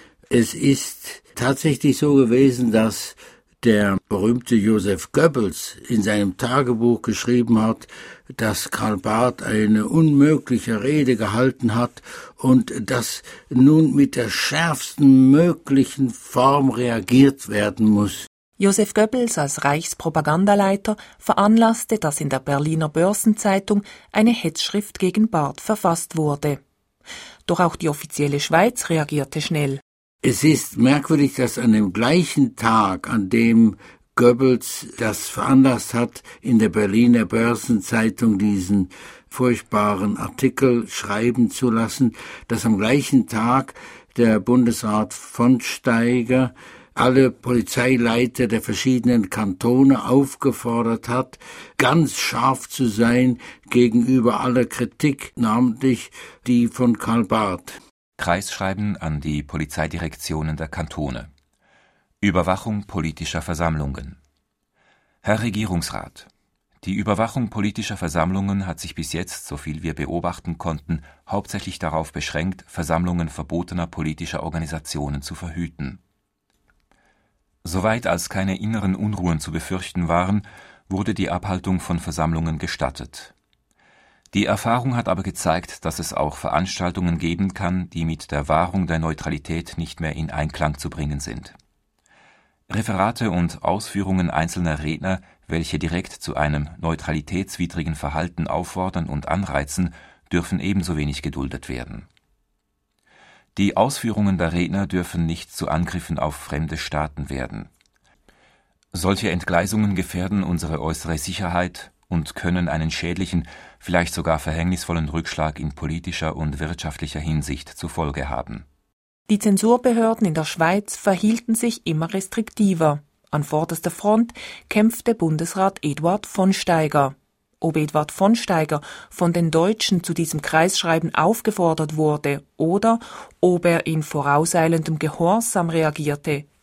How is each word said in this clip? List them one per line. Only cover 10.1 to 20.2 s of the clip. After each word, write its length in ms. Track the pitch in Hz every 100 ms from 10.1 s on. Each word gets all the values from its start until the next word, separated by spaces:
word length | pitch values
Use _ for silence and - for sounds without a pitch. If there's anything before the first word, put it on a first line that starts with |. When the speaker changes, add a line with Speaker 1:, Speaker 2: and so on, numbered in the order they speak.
| 143 147 151 - 117 - 110
Speaker 1:
Rede 340 | 123 151 131 113
gehalten 580 | 104 113 131 - 117
hat 260 | 113 123 - - - - -
und 360 | 131 127 - - 101
dass 320 | 123 113 - - - -
nun 440 | 127 135 156 156
mit 220 | 143 139 -
der 140 | 110
schärfsten 1000 | - - 147 165 143 - - 139 131 131
möglichen 800 | 143 170 - - 139 131 - 131
Form 600 | 113 - 135 131 143 135
reagiert 800 | 117 123 113 92 123 139 139 -
werden 400 | 104 104 - 107
muss. 360 | 104 101 - - _ _ -
Speaker 2:
Joseph 320 | 196 196 208
Goebbels 460 | - 220 254 240 -
als 260 | 143 -
Reichspropagandaleiter 1300 | 139 151 - - 165 160